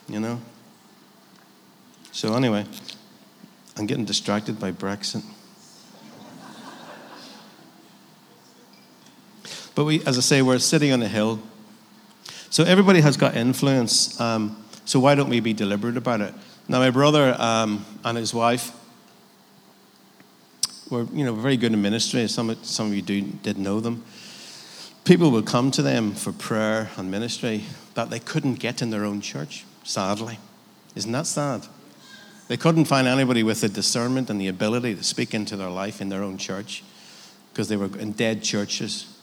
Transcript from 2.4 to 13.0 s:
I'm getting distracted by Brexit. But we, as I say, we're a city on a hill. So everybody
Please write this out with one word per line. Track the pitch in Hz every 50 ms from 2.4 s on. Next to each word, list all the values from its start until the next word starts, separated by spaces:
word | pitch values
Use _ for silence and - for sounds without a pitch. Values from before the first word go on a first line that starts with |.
| 135 120 107 104 101 104 - - - - - - - - - - - - _ _ - - _ _ _ - - -
I'm | 107
getting | 104 - - 107
distracted | 101 101 - - - 101 107 107 - 110 104
by | 104 95
Brexit. | 87 - 98 98 101 101 - - - 110 - - - - - - - - - - - - - - - - - - - - - - - - - - - - - - - - - - - - - - - - - - - - - - - - - - - - - - - - - - - - - - - - - - - - - - - - - - - - - - - - - - - - - - - - - - -
But | 143 147
we, | 151 156 156 156
as | 143 127 123
I |
say, | 123 - 147 135
we're | 131 127 127
a | 123
city | - - 165 156 151 139
on | 131 123 117
a | 101
hill. | 101 107 107 110 113 107 - - - - - - - - - - - - - - - - - - - - - -
So | - - 160
everybody | 175 185 196 196 190 190 170